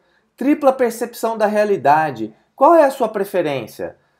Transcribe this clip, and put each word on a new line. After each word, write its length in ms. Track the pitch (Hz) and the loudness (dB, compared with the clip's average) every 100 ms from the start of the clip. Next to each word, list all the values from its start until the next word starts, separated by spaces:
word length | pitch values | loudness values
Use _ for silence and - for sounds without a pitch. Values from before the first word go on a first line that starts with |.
| _ _ _ _ | _ _ _ _
Tripla 340 | 262 294 277 | -2 2 2
percepção 680 | 269 240 220 233 - 226 226 | 0 -2 -4 -10 -6 -6 -2
da 80 | 208 | -2
realidade. 880 | 208 208 190 135 151 156 117 110 - _ _ | 0 0 0 2 2 0 -6 -12 -12 _ _
Qual 180 | 277 | 4
é 120 | 339 285 | 6 4
a 40 | |
sua 200 | 269 226 | 0 -4
preferência? 880 | 214 196 185 151 139 107 - 85 - _ _ | -4 -4 -2 -2 -4 -8 -12 -12 -12 _ _